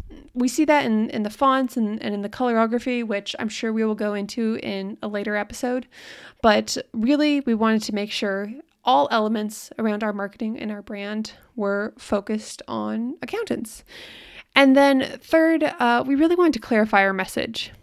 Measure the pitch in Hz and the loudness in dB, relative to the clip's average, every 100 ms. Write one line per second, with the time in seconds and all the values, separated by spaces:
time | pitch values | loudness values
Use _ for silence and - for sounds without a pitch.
0 | - - - 247 247 - 302 294 269 214 | -16 -18 -10 -2 0 2 4 4 4 2
1 | 220 233 208 - 269 262 254 254 214 220 | 0 -2 -4 2 2 4 0 0 -2 -2
2 | 220 208 202 - 247 226 226 240 262 240 | -6 -6 -6 -4 0 2 2 0 -2 -4
3 | 226 202 202 - 220 - 226 220 220 214 | -2 -4 -6 -6 -6 -4 -2 0 0 0
4 | 208 202 202 - 220 220 - 196 190 220 | -2 -4 -4 -4 -2 -2 -4 -6 -8 -8
5 | 214 208 208 208 208 226 247 254 - - | -6 -6 -4 -4 -4 -6 -4 -4 -6 -16
6 | - - - - 226 208 214 254 - 226 | -20 -20 -20 0 4 4 2 -6 -6 -2
7 | 226 285 302 285 262 220 220 220 214 208 | 2 4 4 2 0 2 2 2 0 -4
8 | 208 - 208 196 208 262 - _ - 269 | -4 -4 -4 -4 -6 -10 -18 _ 2 2
9 | 277 226 214 220 214 214 - - 220 208 | 4 2 0 0 -4 -8 -12 -4 -2 0
10 | 220 202 196 - 220 226 214 208 202 208 | -2 -4 -8 -6 -8 -6 -8 -10 -10 -10
11 | 202 214 214 - _ - 202 202 214 - | -6 -6 -8 -12 _ -4 -2 -2 -4 -8
12 | - 202 202 214 - - - 220 214 220 | -4 -2 -2 -6 -6 -14 -8 -6 -4 -4
13 | 240 339 - 415 440 - - - - - | -6 -8 -8 -6 -4 -6 -8 -16 -20 -20
14 | - - - - - 269 277 269 277 269 | -20 -20 -20 -20 -2 4 6 8 6 4
15 | 262 - - 320 320 320 302 349 247 240 | 0 -6 0 4 4 2 0 0 2 2
16 | 262 277 330 349 339 233 - 220 214 202 | 2 2 4 4 2 2 0 2 4 4
17 | 196 190 190 - - 220 - - | 4 2 -4 -4 -6 -6 -12 -16